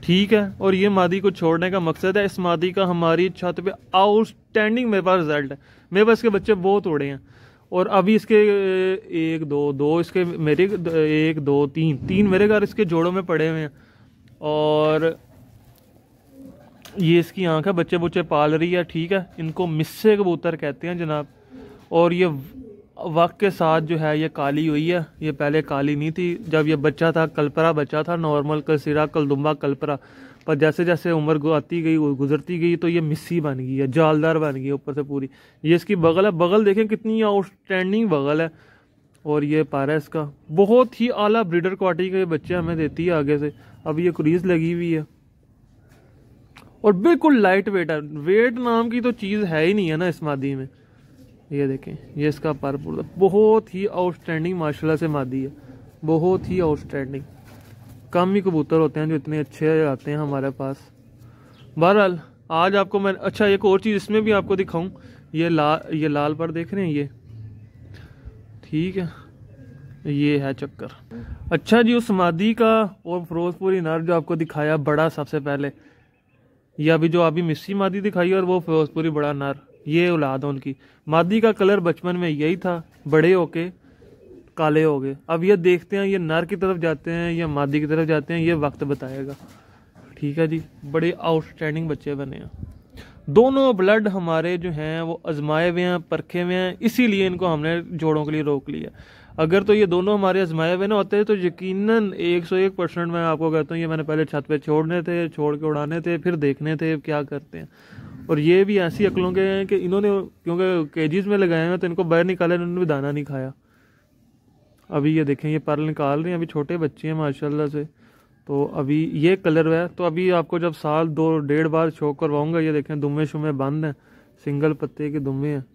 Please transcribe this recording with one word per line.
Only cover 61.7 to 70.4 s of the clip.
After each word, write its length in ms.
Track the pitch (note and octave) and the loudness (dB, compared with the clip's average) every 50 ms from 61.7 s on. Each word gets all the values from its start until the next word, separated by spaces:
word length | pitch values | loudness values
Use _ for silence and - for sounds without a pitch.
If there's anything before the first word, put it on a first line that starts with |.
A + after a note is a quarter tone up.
| - - | -2 2
बहरहाल, 420 | D#3 F3 G3+ G#3+ G#3 F#3+ F3+ E3 - - - _ _ - | 4 4 6 6 4 2 0 -4 -10 -16 -20 _ _ -6
आज 240 | E3 D#3+ E3+ F#3+ G3 | 0 0 2 2 2
आपको 240 | G3+ G3 F#3+ - G3+ | 2 0 0 -2 -2
मैं, 140 | G3 G3 F#3+ | 0 0 -2
अच्छा, 320 | - - F#3+ - - G#3+ | -2 -4 -6 -2 0 2
एक 200 | G3+ G3 G3 G3+ | 2 2 2 4
और 140 | G#3 F#3+ G3 | 4 2 4
चीज़ 160 | F#3+ A3 G#3+ | 2 0 -2
इसमें 260 | G3 F3+ - G#3 A3 | -2 -2 0 0 0
भी 100 | A3 G#3+ | 2 2
आपको 240 | G#3+ G3+ F#3 F#3 G3 | 2 0 2 0 -2
दिखाऊं, 340 | F#3 G3 - - E3 E3+ F#3+ - - - - - - - - - | -2 -2 -4 -4 -6 -6 -6 -10 -14 -20 -20 -20 -20 -20 -10 -4
ये 140 | D#3 E3 E3+ | -2 0 2
ला-, 440 | E3+ D#3 D3 D3 D#3 D#3+ - - E3+ | 2 2 2 2 2 0 -2 -6 -4
ये 140 | D#3 D3 D#3+ | -2 -2 -2
लाल 260 | D3 D3 D3 D3 D3+ | 0 0 -2 -2 -2
पर 180 | D3+ E3 E3 | -4 -6 -6
देख 220 | E3 E3 E3+ E3 - | -6 -6 -8 -6 -6
रहे 120 | G3 G3 | -4 -4
हैं 80 | F3 D3+ | -2 -2
ये, 160 | D3 C#3+ C#3+ - - - - - - - - - - - - _ - - - - - - - - - - - - - - - - - - | -4 -4 -6 -8 -18 -20 -20 -20 -18 -18 -18 -18 -20 -20 -20 _ -20 -20 -20 -20 -20 -20 -20 -20 -20 -20 -20 -20 -20 -20 -20 -20 -20 -16
ठीक 340 | - - D3+ E3 F#3 F#3 G3 | -8 -4 -4 -4 -2 -4 -4
है, 120 | F3+ D#3+ - - - - - - - - - - - - - - - - - - - | -6 -6 -8 -12 -20 -20 -20 -20 -20 -20 -20 -20 -20 -20 -20 -20 -20 -20 -20 -14 -8
ये 320 | D3+ D3 C#3+ D3 D3 D3 | -4 -2 0 2 2 2
है 160 | C#3+ | 0